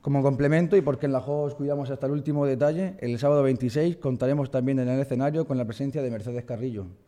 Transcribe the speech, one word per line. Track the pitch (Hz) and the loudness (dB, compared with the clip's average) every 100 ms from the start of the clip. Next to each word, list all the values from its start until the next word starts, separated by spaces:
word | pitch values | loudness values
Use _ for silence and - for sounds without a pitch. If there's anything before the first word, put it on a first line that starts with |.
Como | - 139 | 0 2
complemento, | 139 131 143 156 170 202 | 2 2 4 4 4 4
y | |
porque | 147 131 147 | 4 0 0
en | |
la | 135 | -2
jos | 127 147 147 143 | -2 -2 -2 -4
cuidamos | 143 143 135 | -4 -2 -4
hasta | 135 135 | -4 -2
el | |
último | 147 143 147 143 | -2 -2 0 2
detalle, | 131 147 156 185 185 | 2 2 0 -4 -6
el | 120 120 | -4 0
sábado | 143 147 | 2 4
veintiséis | 135 131 123 113 165 170 | 4 2 0 0 0 0
contaremos | 143 127 127 143 135 | -2 0 0 0 0
también | 135 127 135 | -2 0 0
en | 123 | 0
el | 127 | 0
escenario | 135 123 139 156 | 0 0 0 0
con | 160 131 | -2 -2
la | |
presencia | 113 113 139 143 | -2 -4 -4 -2
de | 131 | -4
Mercedes | 113 104 120 | -6 -6 -8
Carrillo | 120 117 127 110 92 90 | -8 -8 -6 -6 -10 -14